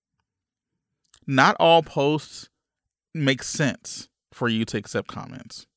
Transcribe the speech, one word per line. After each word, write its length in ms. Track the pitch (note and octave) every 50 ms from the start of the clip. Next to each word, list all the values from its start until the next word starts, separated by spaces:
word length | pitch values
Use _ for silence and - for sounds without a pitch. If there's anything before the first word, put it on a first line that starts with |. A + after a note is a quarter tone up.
| _ _ _ _ _ _ _ _ _ _ _ _ _ _ _ _ _ _ _ _ _ _ - - _
Not 300 | - C#3 C3 C3+ F3+ G#3+ -
all 220 | - E3 E3 E3+
posts 680 | D#3+ - - D3+ C#3 D3 D3+ D3+ - - - - - - _ _ _ _ _ _ _ _ _ _ _ _ -
make 280 | E3 D3 C3+ C3 B2+
sense 680 | - - - - D#3 C3 - - - - - - - - _ _ _ _ -
for 160 | - B2+ A#2
you 160 | A2+ A2 A2+
to 120 | - - A2
accept 300 | G2+ - - A2+ F#2 -
comments. 580 | - - - - - - - - - - - _ _